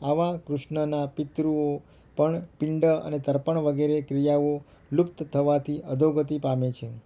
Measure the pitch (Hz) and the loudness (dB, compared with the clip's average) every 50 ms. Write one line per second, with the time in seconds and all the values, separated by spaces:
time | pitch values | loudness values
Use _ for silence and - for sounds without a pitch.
0 | 139 139 147 160 170 175 175 165 170 - 147 143 135 - 156 156 151 151 151 147 | -2 0 0 2 2 0 -2 -6 -6 -6 -6 -6 -6 -6 -4 -2 -2 0 0 -2
1 | 143 139 - - 147 143 - - 156 156 151 151 151 147 143 147 - - - - | -2 -4 -4 -6 -8 -6 -4 -2 0 0 0 0 0 0 -2 -4 -8 -14 -20 -20
2 | - - - - 151 156 165 170 175 - - _ 151 156 156 156 156 165 160 156 | -20 -12 0 0 2 2 2 -2 -6 -10 -8 _ -4 -2 0 2 4 4 2 2
3 | - 156 151 147 135 - 139 139 139 - 165 165 156 147 143 139 151 147 151 151 | 0 -4 -6 -4 -2 0 0 0 0 0 0 0 2 0 0 2 2 2 2 0
4 | 139 - 139 139 143 147 147 147 147 147 147 143 139 - - - - - 139 156 | -2 -2 -2 0 2 4 4 4 2 2 0 -2 -6 -12 -20 -20 -10 -2 0 0
5 | 175 175 - - 156 147 - 143 143 147 147 147 139 - 147 147 - - 135 131 | 0 0 -2 -10 -12 -2 0 2 2 4 2 2 0 -2 -6 -6 -6 -4 0 2
6 | 151 156 147 151 147 143 151 147 143 135 131 127 127 127 120 - - 113 113 117 | 2 4 4 2 0 -2 -4 -4 -2 -2 0 0 0 -2 -4 -6 -10 -12 -12 -14
7 | - | -18